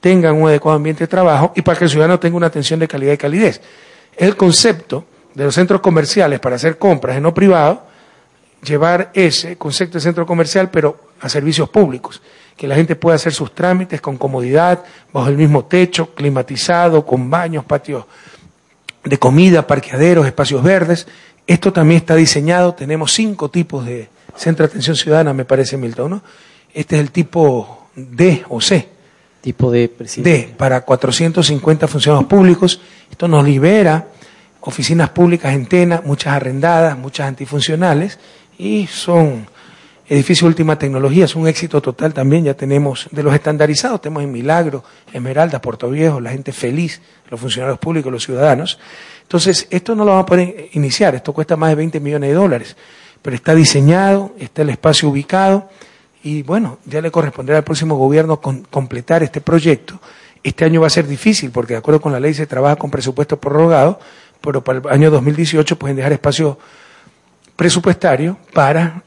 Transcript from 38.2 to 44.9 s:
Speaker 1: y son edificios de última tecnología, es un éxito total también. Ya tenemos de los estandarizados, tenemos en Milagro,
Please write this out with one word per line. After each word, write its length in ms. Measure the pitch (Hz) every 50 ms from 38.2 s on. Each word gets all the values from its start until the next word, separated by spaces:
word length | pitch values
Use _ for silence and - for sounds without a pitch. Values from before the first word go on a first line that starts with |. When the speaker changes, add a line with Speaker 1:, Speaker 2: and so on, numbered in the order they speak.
| _ - _ _ _ _ _
Speaker 1:
y 280 | _ 180 202 214 214 196
son 640 | 160 - - - - 175 170 160 151 131 113 107 104 _ - - - - - - _ _ _ _
edificios 340 | _ 147 143 131 - 185 -
de 80 | 175 170
última 280 | 160 165 160 156 156
tecnología, 480 | 151 151 139 135 131 135 135 139 180 185
es 100 | 143 -
un 120 | 165 160
éxito 340 | 160 156 - - 156 - 147
total 320 | - 127 123 - - 156 151
también. 300 | 143 131 135 147 170 165
Ya 100 | 143 139
tenemos 540 | - 139 135 139 143 147 139 131 - - -
de 140 | - 147 143
los 100 | 147 139
estandarizados, 680 | 147 - 156 151 147 151 151 151 147 - 254 247 202
tenemos 220 | - 147 156 151 143
en 80 | 143
Milagro, 520 | 127 117 120 143 156 175 170 151 135 131 - _